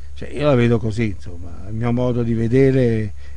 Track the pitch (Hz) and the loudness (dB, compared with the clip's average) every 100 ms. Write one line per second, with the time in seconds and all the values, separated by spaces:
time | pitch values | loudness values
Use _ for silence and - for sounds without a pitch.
0 | - - - - 151 127 120 117 110 104 | -8 -8 -8 -2 2 4 4 2 0 -2
1 | 110 92 92 85 87 80 95 110 120 120 | -2 -4 -8 -8 -8 -8 -8 -4 -2 0
2 | 123 120 117 113 113 127 135 131 120 113 | 0 0 0 0 2 4 4 4 2 2
3 | 104 - - | -2 -6 -8